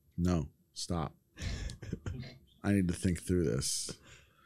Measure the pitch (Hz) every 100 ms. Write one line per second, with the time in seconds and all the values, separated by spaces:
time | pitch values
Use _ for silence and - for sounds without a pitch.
0 | _ - 87 87 71 _ _ - - 87
1 | 73 - _ - - - - - - -
2 | - - - - - _ 101 101 90 85
3 | 95 87 - 90 78 62 - - - -
4 | - - - _